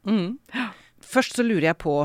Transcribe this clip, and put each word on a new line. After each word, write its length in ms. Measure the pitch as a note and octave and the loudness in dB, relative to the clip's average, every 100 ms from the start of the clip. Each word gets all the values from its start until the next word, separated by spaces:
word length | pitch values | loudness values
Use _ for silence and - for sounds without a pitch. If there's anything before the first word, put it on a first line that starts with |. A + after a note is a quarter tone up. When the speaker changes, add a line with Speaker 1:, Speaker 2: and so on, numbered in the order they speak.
Speaker 1:
Mm. 360 | - A3 F3 C4 - | -2 0 0 -6 -10
Speaker 2:
Ja. 180 | B3+ A#3 - - _ | -8 -8 -10 -20 _
Speaker 1:
Først 340 | - C4 B3+ - | -4 -2 0 0
så 80 | |
lurer 260 | A#3+ G3 D#3+ | 0 2 2
jeg 100 | E3 | 0
på, 160 | D#3+ C#3+ | 0 0